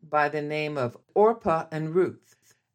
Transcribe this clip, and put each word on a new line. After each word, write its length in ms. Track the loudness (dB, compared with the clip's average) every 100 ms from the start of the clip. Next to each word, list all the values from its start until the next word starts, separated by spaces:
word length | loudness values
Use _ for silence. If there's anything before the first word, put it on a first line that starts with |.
by 240 | -2 0 2
the 140 | 0
name 360 | -4 -4 -4 -4
of 200 | -4 -6 _ 2
Orpah 520 | 4 2 0 -2 -2
and 240 | -6 -2 0
Ruth. 400 | 0 -4 _ _ _ _ _